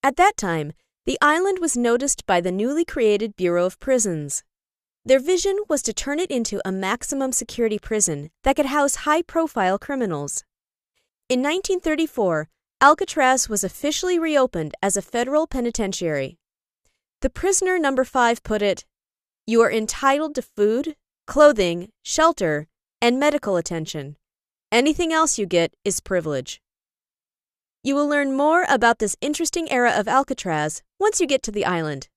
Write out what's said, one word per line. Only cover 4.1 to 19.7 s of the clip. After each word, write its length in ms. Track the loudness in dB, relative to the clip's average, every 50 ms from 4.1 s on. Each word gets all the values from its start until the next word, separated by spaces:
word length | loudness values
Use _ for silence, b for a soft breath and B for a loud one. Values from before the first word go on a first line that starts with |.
| -4 -4 -6 -8 -8 -10 _ _ _ _ _ _ _ _ _ _ _ _ _
Their 140 | 4 4 4
vision 380 | 4 2 0 2 2 0 -2 -2 -2 _
was 140 | -2 -2
to 100 | -2 -4
turn 260 | -6 -6 -6 -6 -4 -4
it 120 | -4 -4
into 320 | -4 -4 -4 -4 -6 -6 -6
a 80 | -6
maximum 580 | -6 -4 -4 -4 -4 -4 -6 -6 -4 -2 -2 -2
security 480 | -2 -4 -6 -6 -4 -2 -2 -2 -2 -4
prison 520 | -6 -4 -2 -2 -2 -2 -2 -6 -8 -14 _ _
that 140 | _ 0 2
could 80 | 2 0
house 400 | 0 2 0 0 0 0 -4 -2
high-profile 760 | 0 0 0 0 0 -2 -2 -2 0 -2 0 0 0 0 -2
criminals. 680 | -4 -6 -4 -4 -2 -2 -4 -4 -6 -6 -8 -10 -12 _ _ _ _ _ _ _ _ _ _ _ _ _ _ _ _ _
In 140 | -2 0
nineteen 360 | 0 0 -2 -2 -2 -2 -4 -2
thirty-four, 680 | 0 -2 0 0 -2 -4 -2 -2 0 0 0 -2 -4 -8 _ _ _ _ _ _
Alcatraz 680 | 6 6 6 4 0 -6 -2 2 2 2 2 2 0
was 160 | -4 -4 -4
officially 560 | -4 -6 -8 -4 -4 -4 -2 -2 -2 -2 -2 0
reopened 560 | 0 2 2 2 2 2 0 -4 -6 -6 -6 -4
as 140 | -4 -2 -2
a 60 | -4
federal 440 | -6 -6 -4 -4 -2 0 0 0 0
penitentiary. 920 | 0 -2 -4 -4 -2 -2 -2 -4 -4 -4 -4 -4 -2 -2 -2 -4 -6 -8 _ _ _ _ _ _ _ _ _ _ _ _ _ _ _ _ _
The 80 | -4 -4
prisoner 500 | _ -2 -2 0 0 2 0 0 0 2
number 260 | 0 0 2 0 -2
five 380 | 0 0 2 2 2 2 -2
put 200 | _ -4 -4 0
it, 240 | 0 0 -2 -2 -8 _ _ _ _ _ _ _ _ _ _ _ _
"You 140 | 0 4 4
are 100 | 4 4